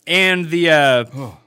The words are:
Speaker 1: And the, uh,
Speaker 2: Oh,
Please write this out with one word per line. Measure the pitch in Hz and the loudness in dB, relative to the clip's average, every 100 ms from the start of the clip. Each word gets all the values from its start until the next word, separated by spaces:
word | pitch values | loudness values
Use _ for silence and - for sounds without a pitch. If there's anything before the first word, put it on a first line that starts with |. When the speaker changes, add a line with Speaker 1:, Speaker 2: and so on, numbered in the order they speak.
| - | -2
Speaker 1:
And | 180 190 180 165 | 0 0 -2 -4
the, | 170 170 | -2 2
uh, | 151 139 123 117 | 2 2 0 -2
Speaker 2:
Oh, | 135 123 - | -10 -16 -18